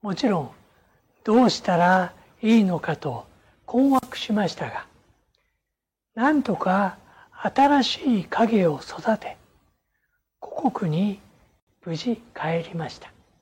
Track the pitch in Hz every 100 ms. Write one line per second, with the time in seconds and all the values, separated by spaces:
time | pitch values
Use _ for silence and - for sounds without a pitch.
0 | 208 180 254 185 131 - _ _ _ _
1 | _ _ - 220 240 - - 175 175 185
2 | 180 - _ _ 220 226 196 170 - 151
3 | 151 113 - _ _ _ - 233 277 262
4 | - - - 208 190 - 127 - - _
5 | _ _ _ _ _ _ _ _ _ _
6 | _ - 254 302 240 196 - 190 196 -
7 | _ - _ - - - 277 285 233 -
8 | 311 226 165 - 226 220 175 143 - -
9 | - 220 - - _ _ _ _ _ _
10 | _ _ _ _ - - 277 - 175 151
11 | 202 190 - _ _ _ _ _ - 160
12 | 247 226 - - 156 165 165 170 160 -
13 | - _ _ _